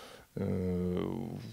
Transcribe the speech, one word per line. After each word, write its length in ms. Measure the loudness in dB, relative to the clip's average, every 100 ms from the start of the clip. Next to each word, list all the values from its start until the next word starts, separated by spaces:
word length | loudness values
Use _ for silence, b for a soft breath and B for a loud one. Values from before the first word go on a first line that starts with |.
| B B -8 -2
Э, 960 | 2 2 2 2 2 2 0 -2 -4 -6 -8